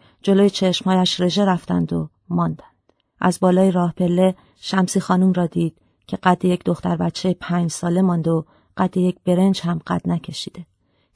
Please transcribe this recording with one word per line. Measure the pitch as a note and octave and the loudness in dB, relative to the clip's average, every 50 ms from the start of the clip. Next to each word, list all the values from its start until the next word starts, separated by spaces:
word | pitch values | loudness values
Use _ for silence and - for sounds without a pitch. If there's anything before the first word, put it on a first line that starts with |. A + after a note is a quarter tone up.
| _ _ _ _ | _ _ _ _
جلوی | _ - G3 F#3+ G3+ G3+ | _ 2 4 4 4 4
چشمهایش | G3 - G3 F#3 F3 - - F#3 F#3+ F#3 F3+ F3+ - - | 2 2 0 0 0 0 0 0 2 2 2 0 0 0
رژه | F3+ F3+ D#3+ F#3+ G#3 | -2 0 0 0 0
رفتند | G3 F#3 F3 - - F3+ F3+ E3+ D#3 E3+ | 0 0 -2 -2 -4 -2 -2 -2 -2 -2
و | E3 D#3 D#3 _ _ _ _ | -4 -6 -6 _ _ _ _
ماندند. | F3 E3+ E3+ E3 D#3 - - - _ _ _ _ _ _ _ _ _ _ | -2 -2 -2 -2 -4 -8 -14 -20 _ _ _ _ _ _ _ _ _ _
از | - F#3 F3 - | -2 -2 0 2
بالای | - F#3 F3+ F#3 F#3+ F#3+ | 2 2 4 4 4 4
راه | F3+ F3+ F3 E3+ | 2 2 0 -2
پله | D#3+ - F3+ F3 F3 F3 F#3 F#3+ F#3 - _ _ _ | -2 -2 -2 0 2 2 2 2 0 -2 _ _ _
شمسی | _ - - - F#3+ F#3 F#3 - G3 | _ -12 -4 0 0 0 0 0 -2
خانم | F#3 - F#3 F3+ F#3 F#3 F#3 | -2 0 0 2 2 2 2
را | F3+ F3 | 2 -2
دید | E3 - F3 E3+ D#3+ - _ _ _ _ _ _ - | -2 -2 -2 -4 -4 -4 _ _ _ _ _ _ -10
که | - - | -10 -2
قد | - F#3+ F3+ F3+ - | 0 0 0 2 2
یک | F#3 F3+ F3 - | 0 0 0 -2
دختر | - F3 - - F3+ F3 | -4 -4 -4 -2 -4 -4
بچه | D#3+ F3 E3+ - - - F#3+ F3 | -2 -2 -4 -4 -4 -2 -2 -4
پنج | - - - F3 F3 F3 E3 | -4 -4 -4 -2 -2 -2 -2
ساله | - - - F3 E3+ F3+ | -4 -6 -4 -2 0 2
مانده | F#3+ F#3 F3 E3+ D#3+ E3 | 2 2 2 0 0 0
و | E3 D#3+ D#3 - _ _ _ _ _ - | 0 -2 -2 -6 _ _ _ _ _ -4
قد | F#3+ F3+ - F#3 | -4 -2 0 0
یک | F3+ F3+ F3+ - _ | 0 0 -2 -2 _
برنج | - F3+ F3 F#3 G3 G3 - | 0 2 4 4 2 2 0
هم | - E3+ E3+ D#3+ - - | -2 -6 -6 -6 -6 -6
قد | F3 F3 - | -6 -4 -2
نکشیده. | F3 F3 E3 - - E3 - - - _ - E3+ _ _ _ _ _ _ _ _ _ _ | -2 -4 -4 -6 -8 -14 -12 -14 -14 _ -18 -20 _ _ _ _ _ _ _ _ _ _